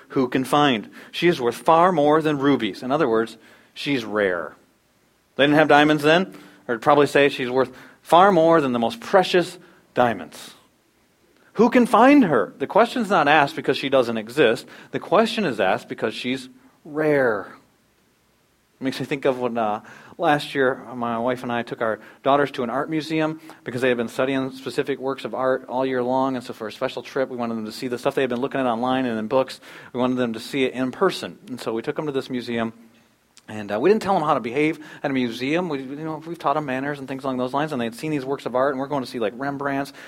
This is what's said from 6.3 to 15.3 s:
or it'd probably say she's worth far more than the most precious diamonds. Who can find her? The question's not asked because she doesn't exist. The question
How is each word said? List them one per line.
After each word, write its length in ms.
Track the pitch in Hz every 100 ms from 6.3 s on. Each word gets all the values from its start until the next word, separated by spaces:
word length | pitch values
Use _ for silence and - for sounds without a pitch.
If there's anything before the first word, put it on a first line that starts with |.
| - - _ -
or 80 | 117
it'd 60 |
probably 240 | 151 147 143
say 240 | 147 143
she's 200 | 139 123
worth 220 | 127 123 - - _
far 300 | - 165 196
more 280 | 175 165 165
than 120 | 135
the 80 | 120
most 220 | 117 -
precious 580 | - 190 180 180 170 - - _ _
diamonds. 600 | - 123 98 78 - - - _ _ _ _ _ _ _ _ _
Who 160 | - 240
can 160 | 247 226
find 360 | 208 262 294
her? 300 | 190 120 87 -
The 100 | 135
question's 420 | 196 233 254 196
not 180 | 185 143
asked 300 | 156 143 -
because 180 | 143 131
she 140 | 139
doesn't 280 | 135 120 113
exist. 480 | 110 135 117 - - - -
The 80 | 135
question 440 | - 180 226